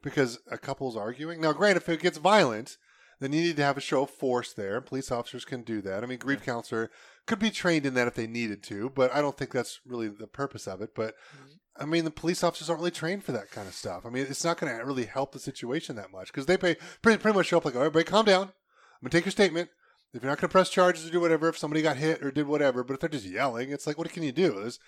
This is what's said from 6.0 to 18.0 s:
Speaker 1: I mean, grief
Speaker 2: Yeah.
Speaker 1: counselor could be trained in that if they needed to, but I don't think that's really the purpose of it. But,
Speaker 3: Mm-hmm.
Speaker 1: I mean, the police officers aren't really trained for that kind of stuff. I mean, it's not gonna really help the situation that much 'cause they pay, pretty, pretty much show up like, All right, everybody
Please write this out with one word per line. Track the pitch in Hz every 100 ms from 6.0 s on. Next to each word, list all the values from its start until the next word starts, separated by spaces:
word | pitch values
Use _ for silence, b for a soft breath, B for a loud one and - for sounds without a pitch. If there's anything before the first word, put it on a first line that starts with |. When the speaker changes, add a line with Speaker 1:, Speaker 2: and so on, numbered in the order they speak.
Speaker 1:
I | 120
mean, | 127
grief | 123 139
Speaker 2:
Yeah. | -
Speaker 1:
counselor | 120 - 113 113 B B B -
could | 214
be | 220
trained | - 185 160
in | 139
that | 127 120
if |
they | - 113
needed | 117 113 101
to, | - 101 120
but | 135 127
I | 135
don't | 147 131
think | 135
that's | 127 117 -
really | - 123 110
the | 104 110
purpose | - 139 110 -
of | 95
it. | 107
But, | - 110 - - 139
Speaker 3:
Mm-hmm. | 139 151 _ -
Speaker 1:
I | 147
mean, | 170
the | 160
police | 156 165 180
officers | 175 - 156
aren't | 160
really | 175
trained | 170 160 202
for | -
that | 123 98
kind | - 98
of |
stuff. | - - 90 117
I |
mean, | 123 135
it's | 139
not | 170 170
gonna | 156 113
really | 123 135 113
help | 135 139
the | 135
situation | - 123 120 143 - 123
that | 95
much | 95 92
'cause | - 135
they | 185
pay, | 180 165 B B
pretty, | 226 214
pretty | 214 202
much | 160
show | 170
up | 156
like, |
All | 123
right, | 151
everybody | 151